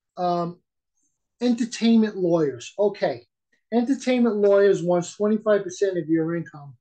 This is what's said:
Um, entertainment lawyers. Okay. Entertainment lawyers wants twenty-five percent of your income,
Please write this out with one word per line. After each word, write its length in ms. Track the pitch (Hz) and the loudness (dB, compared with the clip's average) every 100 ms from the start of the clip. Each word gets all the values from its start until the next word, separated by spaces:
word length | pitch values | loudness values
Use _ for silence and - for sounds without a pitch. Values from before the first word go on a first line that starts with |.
| _ - | _ -6
Um, 440 | 180 175 170 175 _ _ _ _ _ _ _ _ | -4 -2 -4 -8 _ _ _ _ _ _ _ _
entertainment 760 | 247 233 233 - 233 226 214 190 | -2 0 -2 -2 2 4 2 0
lawyers. 560 | 175 170 147 120 - - | 0 2 0 -4 -14 -2
Okay. 500 | 208 196 180 120 _ _ _ _ _ | -2 0 -4 -4 _ _ _ _ _
Entertainment 640 | 233 240 269 254 247 233 208 | -2 0 -2 -2 0 2 2
lawyers 480 | 202 196 202 175 | 4 6 4 2
wants 320 | 170 175 175 - | 2 0 -2 -4
twenty-five 480 | 208 214 214 202 | -2 0 0 0
percent 340 | 180 180 196 180 | -2 -4 -2 -2
of 120 | 156 | -2
your 260 | 160 160 170 | -2 0 -4
income, 400 | 160 151 143 123 | -8 -14 -18 -20